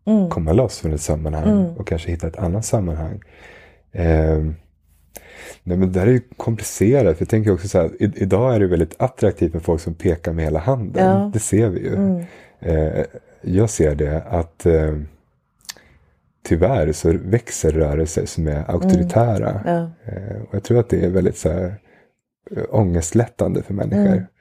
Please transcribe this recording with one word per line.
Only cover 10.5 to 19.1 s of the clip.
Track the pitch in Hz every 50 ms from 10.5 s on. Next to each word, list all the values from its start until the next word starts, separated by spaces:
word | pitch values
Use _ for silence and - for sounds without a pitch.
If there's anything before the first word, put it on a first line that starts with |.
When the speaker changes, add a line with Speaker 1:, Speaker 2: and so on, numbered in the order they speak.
| 78 78
Speaker 2:
handen. | 85 123 135 123 104 - - 180 185 185 190 -
Speaker 1:
Ja. | 202 208
Speaker 2:
Det | 202 107
ser | - - - - 117 104
vi | 87 -
ju. | - - -
Speaker 1:
Mm. | 190 196 196 185 175 170 180 - - - - _ _
Speaker 2:
Eh, | - 90 80 78 78 78 - - - - - - - _ _ _
jag | - - 90 95 113 107
ser | - - 80 76 73
det | 73 76 73 78 80
att, | - - - 85 82 - _ - -
eh, | 87 82 78 78 78 76 76 73 73 - _ _ _ _ _ _ _ _ _ _ - - - _ _ _ _ _ _ _ _ _ _ _ _ _
tyvärr | - - 85 90 - 139 98 76 78
så | 76 - - 82 85 - -
växer | 92 104 120 - - - - - 80
rörelser | 76 82 78 73 73 76 80 78 - - -
som | - - - 80
är | - 147 147 156 -
auktoritära. | 135 - 175 190 185 180 180 175